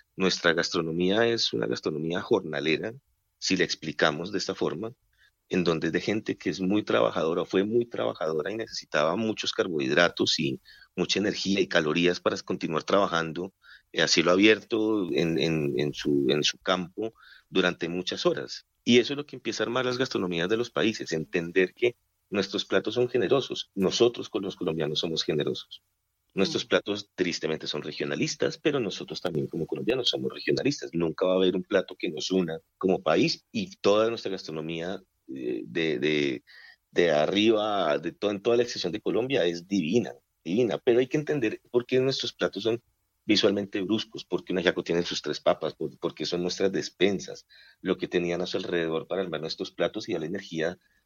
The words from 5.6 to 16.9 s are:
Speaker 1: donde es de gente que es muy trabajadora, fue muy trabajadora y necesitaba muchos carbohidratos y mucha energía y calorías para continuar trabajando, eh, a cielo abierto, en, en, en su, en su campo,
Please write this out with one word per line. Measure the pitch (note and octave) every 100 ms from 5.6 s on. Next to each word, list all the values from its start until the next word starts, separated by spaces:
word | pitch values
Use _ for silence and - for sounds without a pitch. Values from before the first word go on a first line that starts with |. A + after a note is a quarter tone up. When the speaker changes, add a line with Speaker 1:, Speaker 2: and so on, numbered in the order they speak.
Speaker 1:
donde | E2+ E2 E2
es |
de | F2
gente | - G#2+ - -
que | F#2+
es | F2+
muy | F#2 G#2
trabajadora, | G#2 A2+ A2+ F2+ D#2+ F2 E2
fue | F#2+
muy | G#2 A#2+ A#2+
trabajadora | - A2+ A2+ D#2+ D#2+ F2+
y | A2
necesitaba | A2 - - D2+ D2+ F#2+
muchos | A2+ G#2 -
carbohidratos | - G2 D#2 C2 D2+ E2+ - F#2 -
y | C#2+ C2 - - - -
mucha | F2 F#2+
energía | G2+ F2 G2 G2
y | F#2
calorías | F2 D#2 D#2+ F2 F2
para | - G2+
continuar | - F#2+ E2 D#2
trabajando, | - G2 F#2+ E2+ E2 D#2 F#2 - - - _
eh, | -
a | D#2
cielo | - D#2+
abierto, | F#2+ G#2+ G#2 - A2 A2 G#2+ F2
en, | D2 E2 D#2+
en, | D#2+ D#2+ C#2+ B1+
en | D2
su, | - D2+ C#2+ C2+
en | D2
su | D2 -
campo, | - F#2 F2